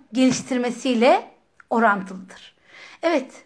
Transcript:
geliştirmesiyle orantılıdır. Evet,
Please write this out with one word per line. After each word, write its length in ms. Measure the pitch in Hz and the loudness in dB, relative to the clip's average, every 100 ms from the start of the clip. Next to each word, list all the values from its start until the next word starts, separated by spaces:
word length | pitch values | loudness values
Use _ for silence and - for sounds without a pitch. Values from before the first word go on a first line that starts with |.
| - | -8
geliştirmesiyle 1160 | 226 262 - - 254 240 240 269 226 254 381 - _ _ _ - | 2 2 2 -4 -4 -4 -4 -2 2 4 4 0 _ _ _ -4
orantılıdır. 840 | 233 226 202 190 190 190 - - _ _ - - - | 0 2 0 -6 -16 -18 -20 -20 _ _ -20 -20 -6
Evet, 280 | 330 302 262 - | -2 -2 -4 -18